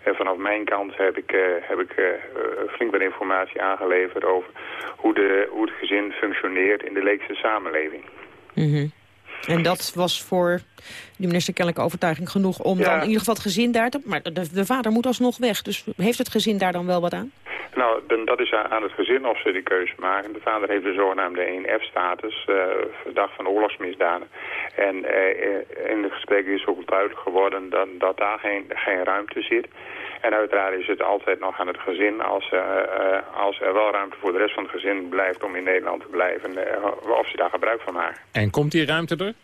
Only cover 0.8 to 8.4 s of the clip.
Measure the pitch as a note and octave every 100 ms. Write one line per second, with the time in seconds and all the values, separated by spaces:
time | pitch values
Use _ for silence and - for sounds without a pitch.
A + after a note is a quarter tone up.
0.8 | G2+ - F#2+ F2+ - G2 F#2 F2 - F#2
1.8 | F2+ - F#2 F2+ - - - F#2+ G2+ -
2.8 | A#2+ G2 F#2+ - F#2+ F#2+ F#2+ - F#2+ F#2+
3.8 | F#2+ F2+ F#2 G2 F#2 F#2 F2+ - - -
4.8 | - - A2 A2 G2 F#2+ G2+ - A2 -
5.8 | - G2+ G#2 - G#2+ F#2 F#2+ F#2 F#2+ G#2
6.8 | - G2 F#2+ G2+ - G2 A2+ G#2+ F2+ D#2
7.8 | D#2 D2 - - - -